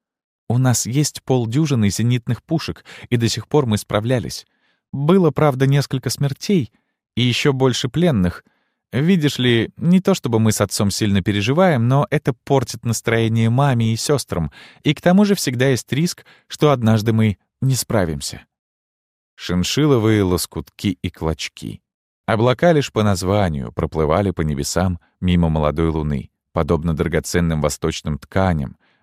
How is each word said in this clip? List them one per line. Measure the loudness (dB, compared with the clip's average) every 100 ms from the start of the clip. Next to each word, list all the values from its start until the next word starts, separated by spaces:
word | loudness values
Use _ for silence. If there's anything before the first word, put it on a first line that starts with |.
| _ _ _ _ _
«У | 0
нас | 2 0 -2
есть | -2 -2 -6
полдюжины | -2 -2 0 -2 0 0 0
зенитных | 0 0 -2 -2 -8
пушек, | _ -4 -4 -12 -16 -20 -4
и | -2
до | 0
сих | -4 -2
пор | -2 0
мы | -2
справлялись. | -2 -4 -2 -2 -4 -12 -18 _ _ _ _
Было, | -4 2 2 2
правда, | 2 0 2 2
несколько | 2 0 -4 -6
смертей | -4 -4 -4 -2 -2 -2 _ _ _ _ 0
и |
ещё | 0 2 0
больше | 2 0 0 -4
пленных. | 0 2 2 0 -2 _ _ _ _ _
Видишь | -2 2 2 2 0
ли, | 2 2 0 -4
не | 2 2
то | 2
чтобы | -2 0 0
мы | 2
с | 2
отцом | -2 0 -2
сильно | 0 0 0
переживаем, | 0 -2 0 2 2 2 2
но | 2 0
это | -2 -2
портит | -6 0 0 0 -8 -6
настроение | -4 0 0 2 2 2
маме | 2 2 2 0
и | -2
сёстрам, | -2 -2 -2 -6 -6 -8 -20 _
и | -4
к | 0
тому | 4 4 4
же |
всегда | 2 -2 0 0
есть | 0 -2
риск, | -2 -2 -4 -16 -20 _
что | 0 2
однажды | 2 2 2 2
мы | 2 2 0 _ _
не | -2
справимся». | -2 -2 -2 -2 -4 -8 -14 _ _ _ _ _ _ _ _ _ _
Шиншилловые | -4 -2 0 0 2 4 4 2
лоскутки | 2 0 -2 -10 -12 -6 -4 -4
и | -8
клочки. | -6 -6 -6 -10 -12 -14 -14 _ _ _ _ -4
Облака | 0 2 2 4
лишь | 2 0
по | 0
названию | 0 0 0 0 0 -2 -8
проплывали | -6 -4 -2 0 2 0
по | -2
небесам | -4 -2 -4 -2 -2 -4 _ _
мимо | 0 2 2
молодой | 2 0 0 -2
луны, | -2 -4 -6 -8 _ _
подобно | -4 0 0 0 -2
драгоценным | -2 -2 -2 -2 0 0
восточным | -2 -2 -6 -6 -8 -10
тканям, | -6 -2 0 0 -4 -12 _ _